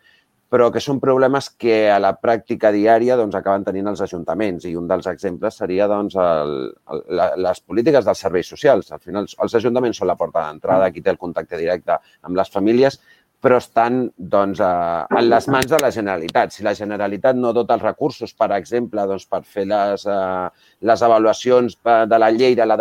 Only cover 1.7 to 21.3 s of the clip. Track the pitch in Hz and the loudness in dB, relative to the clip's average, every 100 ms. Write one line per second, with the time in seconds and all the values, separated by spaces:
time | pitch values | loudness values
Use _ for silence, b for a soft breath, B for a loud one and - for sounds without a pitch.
1.7 | 110 107 101 98 95 120 113 - 104 110 | 2 4 4 2 0 -2 -2 -2 0 2
2.7 | 104 107 113 120 127 107 92 90 98 101 | 4 4 4 4 2 0 -2 0 -2 -2
3.7 | 95 101 95 98 87 82 85 107 87 87 | -4 -4 -4 -6 -6 -6 -4 -2 -4 -8
4.7 | 82 85 92 92 85 98 87 107 - 95 | -8 -2 -2 -2 -6 -8 -4 -6 -6 -4
5.7 | 92 101 104 101 95 87 80 73 69 60 | 0 0 0 -2 0 2 0 -2 -6 -8
6.7 | - - 78 - 90 90 85 90 90 - | -12 -12 -12 -6 -2 0 0 -4 -4 -6
7.7 | 95 135 139 101 92 95 87 - 82 143 | -2 2 2 2 -2 -2 -2 -4 -2 2
8.7 | 113 - 78 87 98 95 - 95 113 117 | 2 0 -16 -10 -8 -8 -4 -2 0 0
9.7 | 123 123 101 92 87 82 82 78 78 92 | 0 -2 -2 -2 -2 -2 -4 -6 -8 -2
10.7 | 92 95 82 95 90 87 82 80 82 85 | 2 0 -2 -4 -4 -6 -8 -8 -6 -4
11.7 | 90 - 82 _ _ 82 90 92 101 101 | -4 -2 -4 _ _ -6 -4 -4 -2 0
12.7 | 120 135 - b b b _ 135 123 - | 2 2 0 b b b _ 2 2 0
13.7 | - 117 127 120 - 90 101 98 98 95 | 0 0 0 -4 -8 -4 -2 0 0 0
14.7 | 87 85 85 - 117 117 117 139 135 127 | 0 -2 -4 -2 0 2 2 2 -2 0
15.7 | 156 131 110 101 92 85 123 95 - 104 | 0 0 -2 -4 -4 -2 -2 -2 -2 -4
16.7 | 104 104 104 101 101 131 127 120 113 110 | -4 -6 -4 -4 -2 0 0 0 0 0
17.7 | 120 104 - 151 - 113 - 104 101 - | 0 0 -2 -6 -6 -12 -4 -2 -2 -2
18.7 | 120 120 104 98 95 - 92 - 101 98 | -4 -4 -4 -4 -4 -6 -8 -8 -8 -2
19.7 | 104 101 98 104 101 92 92 90 _ _ | 0 0 -2 -4 -4 -2 -4 -6 _ _
20.7 | - 104 113 117 110 110 | -6 0 2 4 4 4